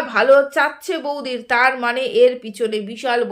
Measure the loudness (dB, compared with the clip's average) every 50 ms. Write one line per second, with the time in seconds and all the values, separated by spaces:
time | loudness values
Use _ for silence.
0 | 2 2 0 2 4 6 6 6 4 2 0 0 0 0 -2 -6 -8 -6 -6 -6
1 | -6 -6 -6 -6 -6 -8 -8 -8 -4 -2 0 2 2 2 2 0 -2 -4 -2 -2
2 | -4 0 4 4 4 4 4 0 -8 -14 -6 -6 -4 -4 -4 -6 -8 -8 -10 -6
3 | -4 -2 -2 -2 -2 -2